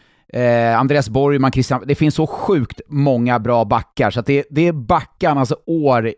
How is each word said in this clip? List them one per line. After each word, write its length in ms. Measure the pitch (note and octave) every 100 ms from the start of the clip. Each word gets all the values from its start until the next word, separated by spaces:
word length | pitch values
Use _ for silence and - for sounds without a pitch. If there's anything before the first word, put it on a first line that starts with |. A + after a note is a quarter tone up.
| _ _ _
eh, 460 | B2 B2 A#2+ A#2 A2+
Andreas 300 | C3 D3 C3
Borgman, 440 | C3 C#3+ C#3+ C3
Christian. 300 | C3 B2 B2+ C3
Det 80 |
finns 200 | C#3+ D3+
så 120 | - D#3
sjukt 540 | - - F3 A#2 - -
många 500 | C#3+ C#3+ A#2+ A#2+ A#2+
bra 260 | A2+ A#2+
backar, 460 | G#2+ A#2+ - - G#2
så 100 | B2
att 60 | A#2
det, 180 | C#3 -
det 180 | D3 E3+
är 40 |
backarna, 680 | D#3 A2 E3 - - E3+ C#3+
alltså, 160 | B2 D3+ -
år 460 | E3 C#3+ B2 A2+